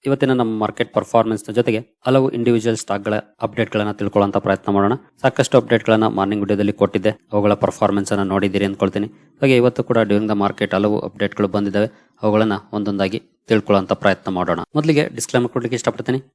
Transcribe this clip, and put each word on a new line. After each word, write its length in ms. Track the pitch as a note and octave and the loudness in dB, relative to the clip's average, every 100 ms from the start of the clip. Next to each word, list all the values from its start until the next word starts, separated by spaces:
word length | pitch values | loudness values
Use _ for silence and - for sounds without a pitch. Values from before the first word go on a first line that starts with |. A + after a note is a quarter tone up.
| C3+ | -2
ಇವತ್ತಿನ 280 | C3+ C3+ | 0 2
ನಮ್ಮ 260 | B2+ A2+ A2 | 2 0 -2
ಮಾರ್ಕೆಟ್ 340 | G#2+ - A#2 | -4 -2 -2
ಪರ್ಫಾರ್ಮೆನ್ಸ್‌ನ 600 | - G2 A#2 A2+ G#2+ - | -2 0 0 2 -2 -2
ಜೊತೆಗೆ 460 | A2 A#2+ A2 - _ - | -2 0 -2 -6 _ 0
ಹಲವು 260 | C3+ C3 | 2 2
ಇಂಡಿವಿಜುವಲ್ 460 | A2+ A#2 A#2 A2+ A2 | 0 2 2 2 -2
ಸ್ಟಾಕ್‌ಗಳ 360 | - G2+ G2+ G#2 - _ | -4 -4 -2 -4 -6 _
ಅಪ್ಡೇಟ್‌ಗಳನ್ನ 500 | G#2+ G2+ A2 G#2+ G#2 | -8 -4 -2 -2 -4
ತಿಳ್ಕೊಳ್ಳೋಂಥ 460 | G#2 G2+ G#2 G2+ G2 | -4 -2 0 2 0
ಪ್ರಯತ್ನ 340 | F#2 F#2+ - | 0 -2 0
ಮಾಡೋಣ. 220 | G2+ G2 C3 _ _ | 0 0 -2 _ _
ಸಾಕಷ್ಟು 360 | C3 - C3 C3 | -2 0 2 2
ಅಪ್ಡೇಟ್‌ಗಳನ್ನ 500 | A2+ A2+ - A2 A2 | 4 0 2 2 2
ಮಾರ್ನಿಂಗ್ 360 | G2+ F#2+ G#2 | 0 -2 -2
ವಿಡಿಯೋದಲ್ಲಿ 300 | G2+ G2+ G#2 | -2 0 0
ಕೊಟ್ಟಿದ್ದೆ, 360 | - G2 G2 G2+ G#2 _ | 0 0 2 -2 -4 _
ಅವುಗಳ 200 | G#2 G#2 | -2 0
ಪರ್ಫಾರ್ಮೆನ್ಸ್ 600 | G2+ F#2+ - G2+ G2+ G2 | 0 0 0 0 0 -2
ಅನ್ನ 100 | G2+ | -2
ನೋಡಿದ್ದೀರಿ 420 | G2 F#2+ G2 G2 G2 | 0 0 0 -2 -4
ಅಂದ್ಕೊಳ್ತೀನಿ. 420 | G2 G2 G2+ G#2+ | -2 -2 -2 -8
ಹಾಗೆ 480 | - _ _ C#3 B2+ | -10 _ _ 2 4
ಇವತ್ತು 280 | B2 - | 4 0
ಕೂಡ 140 | A#2+ A#2 | 0 0
during 340 | G#2 G#2 G#2+ | 2 2 0
the 160 | G#2 G2+ | 0 -2
market 280 | - G#2 F#2+ | -2 -2 0
ಹಲವು 240 | G#2 G#2 | 0 -2
ಅಪ್ಡೇಟ್‌ಗಳು 480 | - - G2+ - G2+ | -6 -6 -6 -2 -2
ಬಂದಿದ್ದಾವೆ, 600 | G2+ G2+ G2+ A2 - _ _ | -2 -2 -2 -2 -6 _ _
ಅವುಗಳನ್ನ 300 | G#2+ G#2+ A2 G2 - | 0 2 0 -2 -6
ಒಂದೊಂದಾಗಿ 500 | G#2 G#2 G2+ F#2+ A2 _ _ - | -6 -4 -2 -2 -4 _ _ 0
ತಿಳ್ಕೊಳ್ಳೋಂಥ 440 | A2 - G2+ F#2+ | 0 4 2 2
ಪ್ರಯತ್ನ 380 | G2 G2+ F#2+ - | 0 0 0 -4
ಮಾಡೋಣ. 280 | F#2 F2 F2 F#2 D3+ | -4 -2 -2 -2 -2
ಮೊದಲಿಗೆ 340 | D#3 D3 - - | 2 2 0 -6
ಡಿಸ್ಕ್ಲೇಮರ್ 360 | - B2+ A#2+ | -2 -2 0
ಕೊಡ್ಲಿಕ್ಕೆ 240 | B2+ A#2 A#2+ | -4 -4 -2
ಇಷ್ಟಪಡ್ತೀನಿ. 420 | - A2+ A2+ C3 - | -4 -4 -4 -4 -6